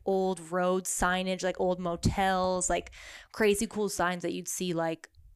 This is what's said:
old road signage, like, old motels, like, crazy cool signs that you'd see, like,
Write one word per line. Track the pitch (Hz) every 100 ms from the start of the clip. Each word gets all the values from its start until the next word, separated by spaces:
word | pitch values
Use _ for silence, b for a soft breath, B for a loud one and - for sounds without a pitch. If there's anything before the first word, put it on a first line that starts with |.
| -
old | 190 185 175 160
road | 180 180 185 185
signage, | - 180 185 185 185
like, | 185 -
old | 185 180
motels, | 175 170 - - 190 185 185 185 175
like, | 175 - B B B B
crazy | - 214 208 214
cool | 214 202
signs | - 175 180
that | 170
you'd | 180 175
see, | - 185
like, | 165 165 165 - - -